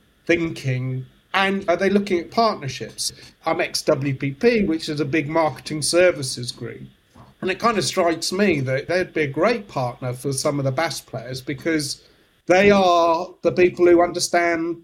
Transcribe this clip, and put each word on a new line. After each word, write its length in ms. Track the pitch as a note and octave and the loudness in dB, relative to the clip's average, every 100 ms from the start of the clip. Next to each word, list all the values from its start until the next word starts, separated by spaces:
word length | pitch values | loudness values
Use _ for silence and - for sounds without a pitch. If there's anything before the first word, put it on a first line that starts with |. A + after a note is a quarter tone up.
| _ _ - | _ _ -2
thinking? 800 | E3+ E3 C3+ C3+ B2+ C3 C3 C3 _ _ | 0 0 -4 -4 -4 -4 -6 -10 _ _
And 360 | F#3 G3 G3 G3 | 0 0 0 0
are 80 | F3 | 0
they 120 | F#3+ | 2
looking 300 | G3+ G3+ F3 | 2 0 -2
at 100 | E3 | -2
partnerships? 840 | - A3+ E3+ C#3 - G#2+ - - - - _ - | 0 0 0 -8 -8 -12 -10 -10 -10 -18 _ -4
I'm 160 | D#3+ | -2
ex-W 540 | D#3 - - D3 C#3+ C3+ | -2 -2 0 0 0 -4
P 160 | C#3+ | -6
P, 320 | C#3+ A#3+ A#3 F3 | 0 2 2 2
which 240 | D#3+ - | -2 -4
is 100 | D3+ | -4
a 60 | D3 | -2
big 240 | D#3+ C#3+ | -2 0
marketing 520 | D#3+ D#3 C3 - D3+ | 0 0 -2 -8 -6
services 720 | C#3+ E3+ F3+ D3+ C3 - A#2+ | 0 4 4 2 -4 -8 -10
group. 300 | - A#2 - - _ _ - - _ | -10 -14 -14 -18 _ _ -20 -20 _
And 100 | F3+ | -6
it 80 | F3+ | 0
kind 180 | A3+ G#3+ | 0 0
of 60 | |
strikes 480 | C3+ F#3 E3+ E3 - | 0 0 0 0 -4
me 300 | F#3 G#3 D3+ | 0 2 2
that 260 | C3 C3+ D3 | 0 -4 -2
they'd 260 | F3+ F3+ | -2 -2
be 80 | E3 | -2
a 60 | D3 | -2
great 400 | C3+ G3 A#3 G3+ | 0 0 0 -4
partner 460 | D3 B2 A#2+ C3 | -4 -4 -4 -8
for 200 | B2 C#3+ | -6 -4
some 240 | C3 D3+ C#3+ | -2 -2 -2
of 80 | C3+ | -2
the 60 | |
bas 280 | C3 E3 - | -2 -4 -6
players 400 | - A2+ A#2 B2+ | -10 -12 -10 -10
because 640 | - C#3 E3+ D#3+ C#3+ - _ _ _ _ - | -8 -6 -2 -2 -2 -8 _ _ _ _ 2
they 240 | F3+ G3+ | 6 6
are 580 | G3+ F#3 F3 E3+ E3 F3+ - | 6 6 4 4 0 -4 -4
the 80 | E3+ | 0
people 340 | D#3 F3+ F3 F3 | 4 4 6 6
who 160 | E3+ | 6
understand 760 | F3 E3+ - F3 E3+ E3 E3 E3+ | 4 0 -2 0 0 0 -4 -6